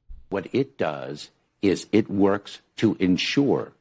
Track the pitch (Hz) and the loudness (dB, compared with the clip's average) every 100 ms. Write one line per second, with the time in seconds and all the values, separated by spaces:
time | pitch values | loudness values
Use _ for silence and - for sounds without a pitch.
0 | - - - 98 85 120 135 - 82 73 | -18 -18 -6 -6 -2 -2 -2 -4 -4 -4
1 | 64 76 - _ _ - 98 80 - 110 | -10 -12 -16 _ _ -2 0 0 2 0
2 | - 98 98 101 - - _ - 110 - | 2 2 2 2 -4 -20 _ 0 0 2
3 | 92 90 - 143 139 73 - _ | 2 2 0 0 2 0 -2 _